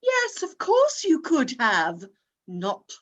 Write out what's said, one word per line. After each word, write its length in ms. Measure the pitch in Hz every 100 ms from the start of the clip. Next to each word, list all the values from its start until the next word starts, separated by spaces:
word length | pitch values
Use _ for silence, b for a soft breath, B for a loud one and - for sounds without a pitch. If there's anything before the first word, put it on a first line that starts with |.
Yes, 420 | 508 508 494 -
of 140 | 349 -
course 460 | - 453 587 -
you 180 | 403 320
could 340 | - 320 254 254
have. 440 | 233 190 165 175 196 _ _ _ -
Not. 440 | 180 185 202 _ -